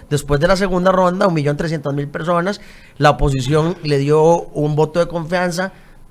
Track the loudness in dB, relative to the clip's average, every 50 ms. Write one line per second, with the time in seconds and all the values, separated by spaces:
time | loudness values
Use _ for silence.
0 | -10 -4 -4 -4 -2 0 0 2 2 2 2 2 0 0 0 2 2 2 4 4
1 | 2 2 2 2 0 0 0 0 0 -2 -2 -2 -4 -4 -4 -4 -4 -4 -4 -4
2 | -4 -6 -6 -6 -4 -2 -2 0 0 -2 -4 -8 -10 -20 -20 -20 -20 -14 -4 2
3 | 2 4 4 4 2 0 0 0 -2 0 0 2 2 0 -2 -4 -4 -2 0 0
4 | 2 2 4 4 6 4 4 2 0 -6 -6 -4 -4 -2 0 0 0 0 0 0
5 | -2 -2 -2 -8 -6 -4 -4 -2 -2 -2 -4 -4 -6 -6 -8 -14 -20 -20 -20 -20
6 | -20 -20